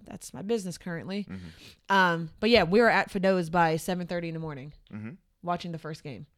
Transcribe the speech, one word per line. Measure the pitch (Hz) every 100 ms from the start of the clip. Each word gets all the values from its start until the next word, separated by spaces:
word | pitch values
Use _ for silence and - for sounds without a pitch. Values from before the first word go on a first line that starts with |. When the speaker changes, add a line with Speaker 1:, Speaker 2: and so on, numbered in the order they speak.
Speaker 1:
that's | 202 196 -
my | 127
business | 190 226 185 165
currently. | 180 170 143 196 196
Speaker 2:
Mm-hmm. | 190 170 - - - _ 196
Speaker 1:
Um, | 185 165 160 -
but | 220
yeah, | 233
we | 165 208
were | 233
at | 185 -
Fido's | 202 190 190 165
by | 175 165 165
seven | - 180 175
thirty | 175 170
in |
the | 160
morning | 160 143 143 - _
Speaker 2:
Mm-hmm. | 107 110 185 _ _
Speaker 1:
watching | 175 175 175
the | 160
first | 151 156
game. | 151 117 -